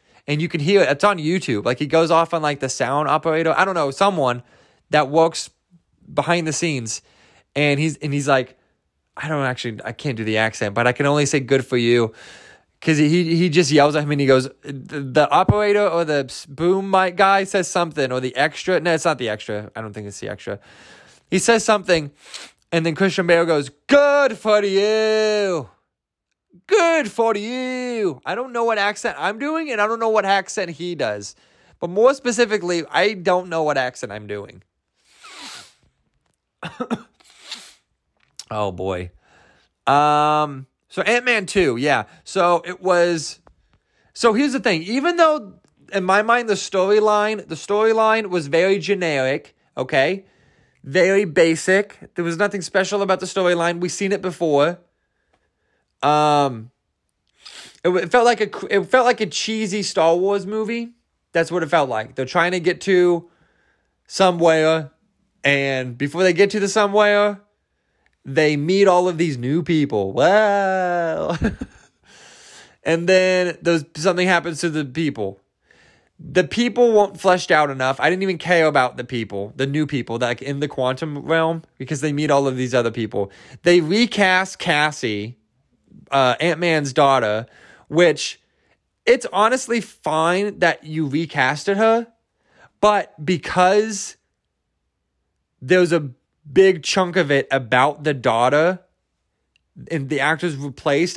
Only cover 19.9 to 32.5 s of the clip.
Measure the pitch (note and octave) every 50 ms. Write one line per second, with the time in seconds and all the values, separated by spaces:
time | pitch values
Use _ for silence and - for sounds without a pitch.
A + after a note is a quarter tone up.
19.9 | G2 A2 G#2 G2+ G2+ - G#2+ G2+ G2+ - - - G2+ G2+ _ - - - - -
20.9 | - - - - _ _ _ - F#3+ F#3+ - - A#3 A3 - - G#3+ G#3 F3 -
21.9 | F3 D#3+ D3 C#3+ _ _ _ - - - - - _ _ _ - E3+ E3+ D#3+ E3+
22.9 | D#3+ - G3 F#3+ - - F3 F3 E3+ E3+ E3 E3 D#3+ D3 C#3 B2+ - _ _ -
23.9 | C#4 C#4+ C#4+ C#4+ C#4+ C#4+ C#4+ B3+ A3 - - A3 G#3 G#3 G#3 G3+ F#3+ G3 G3+ G#3+
24.9 | A3 A3 A3 A3 G#3+ G#3+ G#3+ G#3+ G#3+ G#3 G3+ G3 F3 D#3 A#2+ - _ _ _ _
25.9 | _ _ _ _ _ _ _ _ _ _ _ _ _ F3 _ - G4+ A4 E4+ E4
26.9 | E4 D#4 C4 G3 - - A3+ A3+ G#3+ G#3 G#3 A3+ B3 B3+ B3+ B3+ B3+ B3+ B3 B3
27.9 | A#3+ A3+ G#3 E3+ C#3 - - - F3+ A3+ C4 C4 A#3+ A#3 A#3 A#3 A3 G#3 G3 G#3
28.9 | G#3 - - A3 D3+ C#3 D#3 F#3+ G#3+ A3 C#4+ D4 D#4 E4 D#4+ D4 A#3+ G#3 G#3 G#3+
29.9 | A3+ A3+ A3+ A3 A3 G#3+ F#3+ G3 G3 G3 F#3+ - - G#3+ F#3 E3+ D#3+ C3+ F3 F3
30.9 | E3+ C#3+ B2+ A2 G#2 G#2 G2+ - - _ _ _ _ _ _ _ _ - - E3+
31.9 | F3 G3+ A3+ C4 C#4+ C4+ - B3 G#3+ G#3+ A#3+ G3+